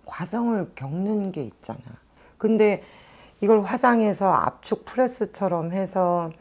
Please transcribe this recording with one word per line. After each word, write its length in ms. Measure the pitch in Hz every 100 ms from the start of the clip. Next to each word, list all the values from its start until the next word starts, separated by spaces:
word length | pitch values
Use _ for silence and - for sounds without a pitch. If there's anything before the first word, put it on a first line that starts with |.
| -
과정을 680 | - 175 214 240 220 170 -
겪는 560 | 135 160 196 214 196
게 100 | 165 117
있잖아. 360 | - - 113 - 117 _ _ - -
근데 460 | 220 220 214 196 - - - - - -
이걸 220 | 202 220
화장해서 680 | 190 240 247 233 214 180 196
압축 540 | 156 80 - - 214
프레스처럼 880 | - 240 254 254 208 - 196 175 165
해서 580 | 185 185 190 180 175 165 165